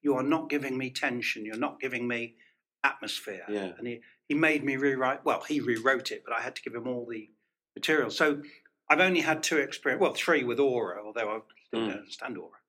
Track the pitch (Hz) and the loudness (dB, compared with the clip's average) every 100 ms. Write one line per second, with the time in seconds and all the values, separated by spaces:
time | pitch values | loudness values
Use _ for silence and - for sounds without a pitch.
0 | 143 131 135 160 151 147 139 127 131 - | 2 2 2 0 0 -4 -2 -4 -4 -2
1 | 143 120 117 113 107 110 139 - 131 127 | -2 -2 -4 -4 -6 -2 -4 -2 -6 -4
2 | 120 120 117 _ _ _ _ _ 139 - | -2 -2 -6 _ _ _ _ _ -2 0
3 | 107 - - 95 85 104 95 85 117 117 | -8 -8 -8 -10 -4 -4 -4 -6 -8 -8
4 | - _ _ 147 160 151 139 135 143 131 | -14 _ _ 2 4 4 0 2 2 2
5 | 131 139 151 117 - 151 120 113 127 127 | 0 2 0 0 0 -2 0 2 2 2
6 | - 104 - 117 127 - - 117 123 123 | -2 -8 -6 -6 -4 -8 -10 -8 -6 -6
7 | 117 110 107 _ _ _ _ - - 156 | -6 -10 -12 _ _ _ _ -6 2 2
8 | 117 - 156 147 - - _ _ - 151 | 2 2 2 2 -6 -20 _ _ 2 6
9 | 185 175 147 156 - 156 135 - 139 127 | 6 4 2 0 2 0 0 -2 -2 2
10 | 170 - - 156 123 120 139 123 98 95 | 2 2 2 2 2 2 4 2 -2 -6
11 | 107 113 107 110 - - _ 123 110 95 | -8 -4 -4 -4 -10 -20 _ -2 -2 -4
12 | - - 127 98 82 - | -10 -12 -10 -10 -12 -20